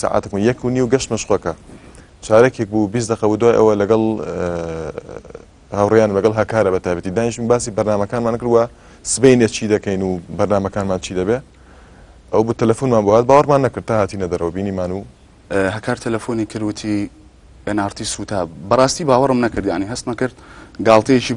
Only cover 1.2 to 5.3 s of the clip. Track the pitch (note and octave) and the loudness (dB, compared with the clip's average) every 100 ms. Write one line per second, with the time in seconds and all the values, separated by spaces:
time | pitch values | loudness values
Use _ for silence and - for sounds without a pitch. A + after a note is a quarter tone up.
1.2 | - G2 F2+ D#2+ - - - - - _ | -2 -2 -2 -8 -12 -20 -20 -20 -20 _
2.2 | - A2 B2+ B2+ G#2 A2 G#2 A2+ G#2+ A2 | 2 4 4 2 -4 0 0 -2 -2 0
3.2 | G#2+ G#2+ A#2 A2 A2 G#2 G2+ A2 A2 G#2+ | 0 2 4 4 4 4 2 2 2 -2
4.2 | F2 F2 F2+ E2+ E2 D#2+ D#2 - - - | -6 -6 -6 -6 -6 -8 -8 -10 -14 -16
5.2 | - | -18